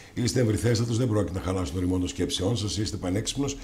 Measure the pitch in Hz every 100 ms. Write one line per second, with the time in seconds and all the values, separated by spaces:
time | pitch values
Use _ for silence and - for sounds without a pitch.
0 | - - 120 123 113 101 113 113 120 113
1 | 127 104 92 92 92 92 82 90 90 92
2 | 87 - 87 - 90 117 101 92 104 101
3 | 90 95 - - 139 -